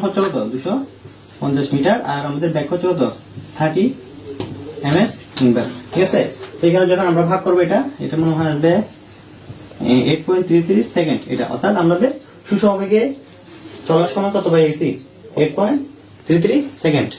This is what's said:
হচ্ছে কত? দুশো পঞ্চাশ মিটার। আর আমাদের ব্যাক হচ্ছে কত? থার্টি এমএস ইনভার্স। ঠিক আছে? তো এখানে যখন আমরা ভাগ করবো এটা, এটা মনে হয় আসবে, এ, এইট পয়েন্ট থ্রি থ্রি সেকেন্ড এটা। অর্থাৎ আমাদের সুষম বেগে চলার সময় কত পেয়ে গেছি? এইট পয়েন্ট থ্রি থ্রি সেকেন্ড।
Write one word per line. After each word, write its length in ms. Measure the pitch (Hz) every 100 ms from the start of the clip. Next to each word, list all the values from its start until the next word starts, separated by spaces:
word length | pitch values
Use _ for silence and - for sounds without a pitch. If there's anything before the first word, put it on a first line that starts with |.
হচ্ছে 180 | 190 202
কত? 120 | 190 135 110
দুশো 200 | 127 170 269 277 - - - - -
পঞ্চাশ 280 | 139 139 -
মিটার। 240 | 139 165 240 -
আর 100 | 143 147
আমাদের 200 | 143 165
ব্যাক 120 | 151 135
হচ্ছে 140 | 175 180
কত? 100 | 170 117 - - - - -
থার্টি 280 | 156 175 254 - - - - - - - - - 143
এমএস 240 | 170 220 - - -
ইনভার্স। 260 | 127 120 110 - -
ঠিক 100 | 170 190
আছে? 120 | - - - - -
তো 40 | 170
এখানে 160 | 185 180
যখন 160 | 180 180
আমরা 100 | 170 165
ভাগ 100 | 185 185
করবো 140 | 180 170
এটা, 120 | 220 277 -
এটা 120 | 139 156
মনে 100 | 165 156
হয় 100 | 160
আসবে, 200 | 147 165 190 - - - - - - - - - - 110
এ, 40 | 127 120
এইট 120 | 156 -
পয়েন্ট 180 | 180 170
থ্রি 100 | 170 165
থ্রি 140 | 202 226 175
সেকেন্ড 240 | 156 - -
এটা। 120 | 127 117
অর্থাৎ 200 | - 190 196
আমাদের 260 | 165 175 262 - - - -
সুষম 260 | 202 208 196
বেগে 220 | 190 214 269 - - - - - - - -
চলার 240 | 165 180
সময় 180 | 202 202 202
কত 100 | 170
পেয়ে 140 | 165 156
গেছি? 200 | 147 143 - - - - -
এইট 120 | 151 190
পয়েন্ট 200 | 208 285 - - - - -
থ্রি 100 | 165
থ্রি 120 | 208 277 285 -
সেকেন্ড। 280 | 160 143 107